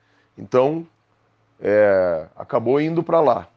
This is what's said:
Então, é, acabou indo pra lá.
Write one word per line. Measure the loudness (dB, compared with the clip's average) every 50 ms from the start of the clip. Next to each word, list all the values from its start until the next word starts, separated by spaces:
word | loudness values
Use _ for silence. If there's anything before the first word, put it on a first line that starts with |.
| _ _ _ _ _ _ _ -20
Então, | -10 -2 0 2 2 2 0 -4 -8 -12 _ _ _ _ _ _ _ _ _ _ _ _ _ _
é, | -4 0 2 4 4 4 4 2 2 0 -2 -4 -6 -10 _
acabou | -18 -12 -6 -4 -4 -2 0 0 0
indo | 0 0 -2 -4 -2
pra | 0 0 2
lá. | 2 2 0 0 -4 -10 _